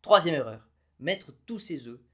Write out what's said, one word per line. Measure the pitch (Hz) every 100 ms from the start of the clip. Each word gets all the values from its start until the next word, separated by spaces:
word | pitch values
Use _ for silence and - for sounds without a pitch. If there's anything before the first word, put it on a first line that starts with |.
Troisième | - 208 170
erreur, | 151 117 110 - _ _ _
mettre | 143 196 - - -
tous | 226
ses | - 156 117
œufs | 120 _